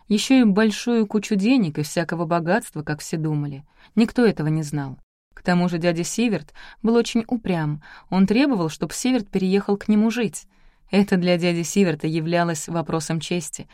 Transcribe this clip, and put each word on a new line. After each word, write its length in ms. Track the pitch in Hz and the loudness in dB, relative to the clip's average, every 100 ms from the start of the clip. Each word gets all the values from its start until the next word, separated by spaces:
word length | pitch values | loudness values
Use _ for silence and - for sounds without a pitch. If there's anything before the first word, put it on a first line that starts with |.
| - | -2
еще 280 | 202 - 262 | -2 4 4
и 80 | 233 | 6
большую 640 | 196 220 202 - 233 214 | 4 2 0 0 0 0
кучу 280 | 220 202 202 | -2 -2 0
денег 420 | 202 269 175 151 | 2 2 2 -2
и 60 | |
всякого 400 | 147 - 160 170 | -4 -4 -4 -4
богатства, 600 | 165 170 160 208 233 156 | -2 -2 0 -2 -2 -8
как 180 | 151 151 | -8 -8
все 160 | - 170 | -6 -4
думали? 480 | 156 151 147 139 - _ - - | -2 -2 -4 -8 -16 _ -4 0
Никто 300 | 233 - 233 | 2 4 2
этого 220 | - 151 | 2 0
не 160 | 156 | -2
знал. 340 | 151 151 139 131 _ _ _ | -2 -6 -8 -12 _ _ _
К 80 | - | -8
тому 260 | - 175 175 | -2 0 0
же 100 | 170 | 0
дядя 280 | 175 165 175 | 0 0 -4
Сиверт 480 | - 240 185 147 - - - | -2 0 -2 -6 -18 -20 -6
был 140 | 220 233 | 0 2
очень 300 | 226 233 226 | 2 -2 -2
упрям. 560 | 247 202 175 156 151 - - - | -4 -2 -2 -2 -6 -10 -20 -2
Он 160 | 185 190 | 2 4
требовал, 440 | 208 294 226 160 | 4 2 2 -2
чтоб 240 | - 170 | -4 -6
Сиверт 340 | - 247 254 - | -4 0 0 -2
переехал 480 | 196 190 196 196 202 | -2 0 0 0 -2
к 140 | - | 2
нему 200 | 214 220 | 2 2
жить. 380 | 226 208 - - _ - _ _ | 0 -4 -6 -16 _ -20 _ _
Это 260 | 190 202 185 | 2 2 2
для 200 | 180 175 | 2 2
дяди 240 | 175 170 | 2 0
Сиверта 460 | 165 202 190 156 156 | -2 2 2 2 -2
являлось 600 | 160 160 170 170 156 - | -2 0 0 0 -2 -6
вопросом 520 | 170 160 160 156 165 | -6 -4 -4 -4 -6
чести. 480 | - 175 165 - - | -4 -6 -6 -12 -16